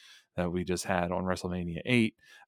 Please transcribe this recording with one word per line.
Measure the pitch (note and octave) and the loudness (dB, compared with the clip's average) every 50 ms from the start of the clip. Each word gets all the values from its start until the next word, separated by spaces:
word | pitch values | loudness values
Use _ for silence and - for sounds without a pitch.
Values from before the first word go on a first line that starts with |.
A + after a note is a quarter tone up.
| - - - - _ _ - | -20 -20 -20 -20 _ _ -2
that | F2+ F2 F2 | -2 -2 0
we | F2 F2+ E2+ | 0 -2 0
just | F2+ F2+ F2 - | 0 -2 -2 0
had | - F#2+ F2 F2 F2 | 0 0 2 2 0
on | F2+ F2+ F#2 | 0 -2 0
WrestleMania | F#2 F2+ - - F2+ F2+ F2+ F2 F2 E2 E2 - | 0 -2 -2 -2 -4 -4 -4 -4 -4 -6 -6 0
eight, | - B2+ A#2+ A2 G#2+ - _ - - - - - | 2 4 4 4 2 0 _ -20 -20 -20 -14 -2